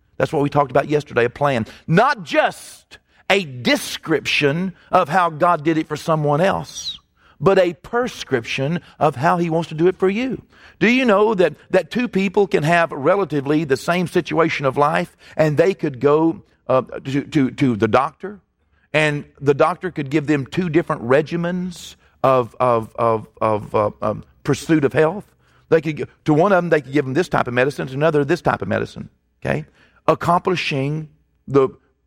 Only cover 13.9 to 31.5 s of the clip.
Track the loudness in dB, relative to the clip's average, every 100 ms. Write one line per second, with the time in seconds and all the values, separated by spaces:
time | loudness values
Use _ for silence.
13.9 | -2 0 -2 0 0 0 0 -2 0 0
14.9 | 0 -4 _ -6 0 2 4 2 0 -4
15.9 | 0 2 4 2 -2 -10 _ 0 0 0
16.9 | -8 -6 -6 -2 0 0 0 0 2 2
17.9 | 2 0 -6 -14 -14 _ _ _ _ _
18.9 | 0 0 -2 -8 -4 0 2 2 0 -8
19.9 | -8 -4 -2 0 -2 -2 -4 -2 0 -2
20.9 | -4 2 2 2 -4 -4 -4 -6 -10 -18
21.9 | -20 _ _ 2 2 0 -2 0 0 -2
22.9 | -2 -2 -2 -6 -4 -2 -2 -2 -2 -2
23.9 | -4 -6 -6 -12 _ -4 -2 0 2 2
24.9 | 2 0 -2 -14 _ _ _ 0 0 0
25.9 | -6 -10 _ 2 4 4 2 2 0 0
26.9 | -2 0 -2 -2 -2 0 0 0 -2 -6
27.9 | -2 0 2 0 0 -2 -2 -2 -4 -4
28.9 | -10 -18 _ _ _ -4 -4 -6 _ _
29.9 | _ -2 0 0 0 0 -4 -4 -4 -4
30.9 | -6 -10 _ _ _ 0